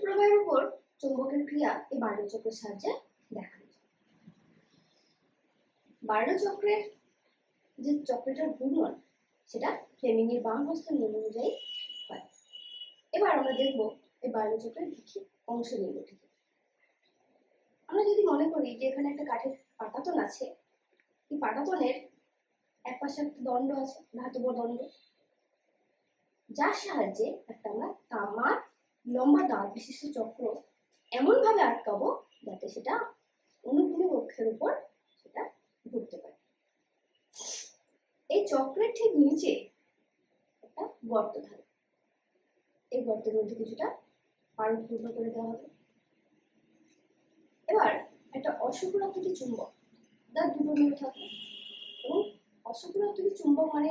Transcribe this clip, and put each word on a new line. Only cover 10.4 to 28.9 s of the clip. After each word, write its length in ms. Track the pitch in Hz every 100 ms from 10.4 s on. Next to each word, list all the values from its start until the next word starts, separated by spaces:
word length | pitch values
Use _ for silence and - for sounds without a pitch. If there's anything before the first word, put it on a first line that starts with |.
| 220
বাম 140 | 233 294
হস্ত 180 | 320 320 285
নিয়ম 160 | 220 214
অনুযায়ী 320 | 220 220 294 539 - - - - -
হয়। 160 | - - _ _ - - - - - _ 330
এবার 140 | 392 285
আমরা 140 | 262 247
দেখব 200 | 269 262 214 - _ _
এই 60 | 247 220
বার্লো 200 | 214 220
চক্রের 240 | 226 - 349
কি 80 | - -
কি 100 | 196 - _ -
অংশ 160 | 240 - 220
নিয়ে 140 | 175 -
গঠিত। 260 | - - _ _ _ _ _ _ _ _ _ _ _ _ _ _ _ _ -
আমরা 140 | 370 403
যদি 120 | 415 359
মনে 140 | 285 320
করি 140 | 311 247 226
যে 60 | 262
এখানে 160 | 277 294
একটা 120 | 294 294
কাঠের 220 | - 262 - _ -
পাটাতন 380 | 214 269 320 320 -
আছে, 180 | - 254 - _ _ _ _ _ _ _
এই 80 | 294
পাটাতনের 520 | 233 233 302 370 247 - - _ _ _ _ _ _ _ 247
এক 60 | 254
পাশে 160 | 285 294
একটা 160 | 294 - 247
দণ্ড 200 | 247 277 269
আছে, 160 | 269 - - 233
ধাতব 260 | 254 254 254 233
দণ্ড, 200 | 233 240 277 - _ _ _ _ _ _ _ _ _ _ _ _ _ _ - -
যার 180 | 330 -
সাহায্যে 440 | 403 285 196 202 226 381 -
একটা 140 | 220 214
আমরা 160 | 214 277 - _
তামার 440 | 220 202 214 247 - - _ _